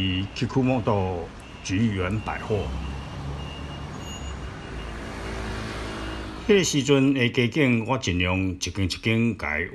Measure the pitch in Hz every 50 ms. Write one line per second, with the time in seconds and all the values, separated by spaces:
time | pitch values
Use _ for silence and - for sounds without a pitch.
0 | 95 95 92 92 98 98 - - 127 117 - 135 127 127 127 123 98 127 107 101
1 | 92 92 92 85 82 82 - - - - - - - - 92 98 117 113 101 95
2 | 90 92 104 110 - - 80 80 - - 110 101 82 - - - - - - -
3 | - - - - - - - - - - - - - - - - - - - -
4 | - - - - - - - - - - - - - - - - - - - -
5 | - - - - - - - - - - - - - - - - - - - -
6 | - - - - - - - - - - 208 196 170 - - 147 123 135 143 139
7 | 135 139 139 135 120 120 - 127 120 117 - 165 143 127 120 113 110 117 131 123
8 | - 101 87 90 90 90 92 92 95 95 90 - - 92 - 98 95 87 - -
9 | - 117 113 113 117 117 107 - - 73 76 76 87 - -